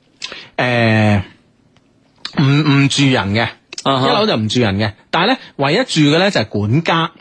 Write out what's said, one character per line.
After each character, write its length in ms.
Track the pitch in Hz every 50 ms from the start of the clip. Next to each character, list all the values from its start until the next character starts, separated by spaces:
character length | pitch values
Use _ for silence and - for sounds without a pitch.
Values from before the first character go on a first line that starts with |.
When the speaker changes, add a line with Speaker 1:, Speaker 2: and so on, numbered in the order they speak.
| _ _ _ _ - - - - - - _ -
Speaker 1:
誒， 640 | 131 123 123 117 117 113 110 110 107 107 104 101 90 - - _ _ _ _ _ _ _ _ _ _ _ _ _ _ _ _ _ - - - -
唔， 40 | 147
唔 460 | 135 139 147 156 151 139 139 139 139
住 140 | - - 143
人 280 | 135 131 117 98 98 101
嘅。 140 | 110 113 - - - _ _ - - -
Speaker 2:
啊 160 | 139 139 127
哈。 80 | 131 139
Speaker 1:
一 40 |
樓 160 | - 202 214 214
就 80 | 175 120
唔 120 | 107 107
住 100 | 101 123
人 160 | 120 107 95 98
嘅， 140 | 110 107 - - _ _
但 140 | - 165 175
係 20 | 220
咧 100 | 262 - - - -
唯 180 | - 139 139 151
一 40 | 220
住 380 | 262 - - 165 151 143 147
嘅 20 | 165
咧 120 | 185 202
就 100 | 190 123
係 40 | 110 -
管 360 | - 107 101 104 117 160 165
家。 280 | - 180 165 160 165 - -